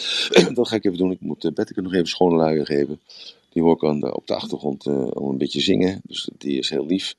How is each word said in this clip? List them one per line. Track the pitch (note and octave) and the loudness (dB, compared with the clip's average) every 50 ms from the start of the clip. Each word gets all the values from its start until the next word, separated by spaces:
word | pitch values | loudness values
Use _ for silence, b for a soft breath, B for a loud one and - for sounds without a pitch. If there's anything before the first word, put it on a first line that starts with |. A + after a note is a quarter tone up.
| B B B | B B B
<clears throat> | B B B B - F3 - - | B B B B 4 4 4 4
Dat | A#2+ A#2+ - | -2 -2 0
ga | A2+ | 0
ik | G#2+ - | 0 0
even | G2+ F2+ F2 | 0 0 2
doen. | F#2 F#2 | 0 0
Ik | F#2 F2 | 0 -2
moet, | - - D2+ - - | -6 -8 -6 -4 -4
eh, | E2+ | -4
Betteke | D2+ - G#2+ - - - | -2 -2 -4 -4 -4 -6
nog | G2 F#2 F2 | -4 -2 0
even | F#2+ E2+ E2 | 0 0 0
schone | - - F2+ F2+ E2 | 2 2 4 4 6
luier | E2 D#2+ D#2 D#2 D#2 C#2+ | 6 4 4 2 2 0
geven. | - D2+ C#2+ C#2+ C2+ D2 D2 _ B B B B B B B B B | 0 0 0 0 0 -4 -8 _ B B B B B B B B B
Die | - - | -2 2
hoor | E2 E2+ E2 | 4 4 4
ik | - - | 4 2
aan | D#2 D2+ D2 | 0 0 0
de, | - - - | -2 -4 -4
op | - - - | -6 -4 -4
de | - | -4
achtergrond, | - - - F2 - - D2+ C#2 - - | -4 -4 -6 -8 -6 -4 -4 -6 -4 -4
eh, | - C#2+ | -2 -2
al | C2+ C2 - - - C#2 C#2 | -2 -2 -2 -4 -4 -4 -4
een | C2+ C2 | -2 -2
beetje | D2 C2+ - C#2+ | -2 -2 -2 0
zingen, | C#2 F#2+ G2 G#2 F#2+ F#2 F#2+ F#2+ - | 0 2 2 4 2 2 0 -2 -8
dus | - - - - - - - | -12 -12 -10 -10 -10 -12 -10
die | - C#2 C#2 C2 | -6 -4 -4 -2
is | B1+ - | -2 -2
heel | D#2 C#2 C#2 | -2 -4 -2
lief | D2 F2+ F#2+ - - - | 0 -2 -2 -2 -4 -10